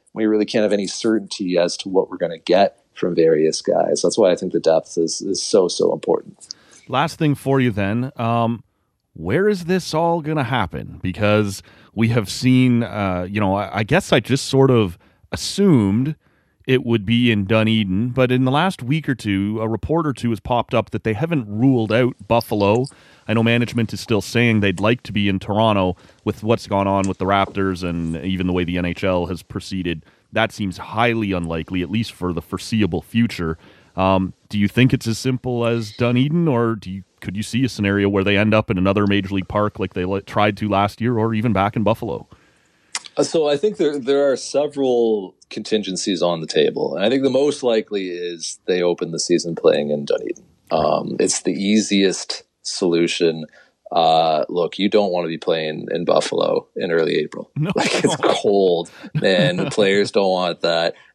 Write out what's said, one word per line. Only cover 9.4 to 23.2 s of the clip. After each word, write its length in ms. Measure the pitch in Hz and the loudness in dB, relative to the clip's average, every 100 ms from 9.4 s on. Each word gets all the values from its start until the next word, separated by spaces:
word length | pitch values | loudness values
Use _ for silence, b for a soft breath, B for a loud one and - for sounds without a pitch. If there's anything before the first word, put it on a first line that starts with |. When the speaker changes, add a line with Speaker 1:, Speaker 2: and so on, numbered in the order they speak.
| 208 | 0
Speaker 2:
is 160 | 196 170 | 0 -2
this 280 | 185 - 156 | -4 -2 -2
all 260 | 170 170 | 0 -2
gonna 220 | 147 156 | -4 -4
happen? 560 | 117 127 92 65 50 82 | -2 -2 -2 -6 -12 -8
Because 600 | 92 87 104 107 101 98 b b b 101 | -8 -2 2 2 2 -6 b b b -2
we 140 | 113 | 2
have 200 | 120 98 | 2 -2
seen, 540 | - 131 127 127 117 | 0 2 4 4 2
uh, 420 | 110 104 98 90 90 | 0 -2 -2 -2 -4
you 120 | 104 | 0
know, 140 | 98 98 | 0 0
I, 240 | 98 101 | -2 -4
I 40 | |
guess 300 | 107 165 - | 0 0 2
I 60 | 147 | 0
just 260 | - 135 - | 2 -2 2
sort 240 | 135 131 | 4 6
of 260 | 120 95 85 b b b | 4 2 -4 b b b
assumed 840 | - - - 202 135 98 107 139 151 _ _ _ _ - | -10 -6 2 4 6 4 2 -2 -6 _ _ _ _ -2
it 200 | 127 117 | 0 2
would 200 | 113 98 | 0 2
be 240 | 117 120 | 2 4
in 140 | 104 | 2
Dunedin, 640 | 98 110 110 110 98 95 123 | 2 2 4 2 0 0 0
but 200 | 123 123 | 0 2
in 140 | 127 131 | 2 2
the 60 | |
last 300 | 143 190 - | 2 0 -4
week 280 | 120 160 147 | -4 -2 -2
or 60 | 123 | -4
two, 440 | 107 98 101 107 | -2 -2 -2 -2
a 80 | 110 | -4
report 400 | 110 - 165 151 | -4 -2 0 0
or 60 | |
two 160 | 120 120 | -2 -2
has 100 | 107 | -4
popped 340 | - 120 - | -2 -2 0
up 180 | 120 - | -2 -2
that 120 | 107 | -4
they 80 | 113 | -4
haven't 320 | 107 165 160 104 | -2 -2 -4 -4
ruled 420 | 107 135 123 107 | 0 2 2 2
out 240 | 113 123 - 101 | 2 2 -2 0
Buffalo. 600 | 117 - 107 101 117 139 b b b | 0 2 2 4 4 0 b b b